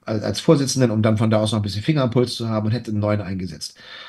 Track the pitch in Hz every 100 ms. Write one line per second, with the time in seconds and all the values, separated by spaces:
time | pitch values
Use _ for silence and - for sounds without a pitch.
0 | - 110 107 104 - 151 131 135 123 107
1 | 110 107 113 107 107 107 104 98 110 151
2 | 127 123 123 - 113 110 107 120 113 104
3 | 104 104 92 95 90 76 - - - -